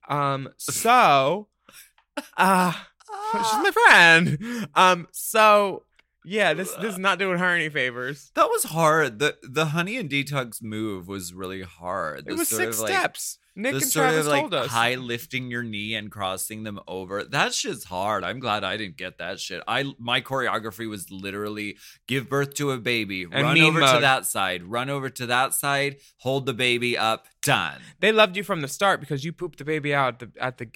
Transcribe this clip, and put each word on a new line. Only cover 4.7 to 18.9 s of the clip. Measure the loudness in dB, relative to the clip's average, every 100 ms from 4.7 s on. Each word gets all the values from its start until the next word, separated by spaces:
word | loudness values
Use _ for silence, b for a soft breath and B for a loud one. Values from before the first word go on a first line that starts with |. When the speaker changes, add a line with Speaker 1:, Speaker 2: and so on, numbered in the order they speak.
Speaker 1:
Um, | 4 4 4 -4
so, | -10 -2 4 6 6 2 -4 _ _ _ _
yeah, | -6 0 2
this, | 2 -4
this | -6 -6
is | -2
not | 0 0
doing | 0 0
her | 0
any | 0 -2
favors. | -2 -2 -4 -8 -10 -8
Speaker 2:
That | 0 2
was | 2
hard. | -2 2 4 4 2 0
The, | -2 -2
the | -6 -2 0
Honey | 0 -4 -4
and | -2
Detox | -2 -2 -4 -6 -8
move | -8 -6 -4 -6 -8
was | -10 -10
really | -10 -8 -8
hard. | -12 -10 -6 -4 -4 -6
Speaker 1:
It | -6
Speaker 2:
The | -4
Speaker 1:
was | -2
Speaker 2:
sort | -2
Speaker 1:
six | -2 -2
Speaker 2:
of, |
like, | -2
Speaker 1:
steps. | 0 -2 -4 -12 -12 _ -6
Nick | -4
Speaker 2:
the | -2
Speaker 1:
and | -2
Speaker 2:
sort | 2 2
Speaker 1:
Travis | 2 2
Speaker 2:
of, |
like, | 0
Speaker 1:
told | 0
us. | -2 -2
Speaker 2:
high | 2 2
lifting | 0 -4 -8 -6 -8 -6
your | -6
knee | -6 -8 -6 -8
and | -8
crossing | -6 -6 -4 -8 -10
them | -10 -12 -10
over. | -10 -6 -8
That | -4 -2 -2
shit's | -2 -6 -8
hard. | -8 -4 -2 -2
I'm | -4 -6
glad | -2 -2
I | -2 -6
didn't | -8